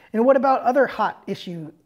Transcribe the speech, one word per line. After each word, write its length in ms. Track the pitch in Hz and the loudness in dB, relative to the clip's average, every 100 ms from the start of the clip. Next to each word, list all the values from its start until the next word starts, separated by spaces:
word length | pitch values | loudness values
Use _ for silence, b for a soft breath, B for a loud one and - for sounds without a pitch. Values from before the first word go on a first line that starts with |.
| B | B
And 140 | 214 247 | 0 4
what 100 | 269 | 4
about 240 | 269 262 | 2 0
other 260 | 233 262 247 | 2 2 0
hot 360 | - 196 - - | 0 -4 -6 -10
issue, 460 | 196 - 170 156 - | -10 -10 -12 -14 -18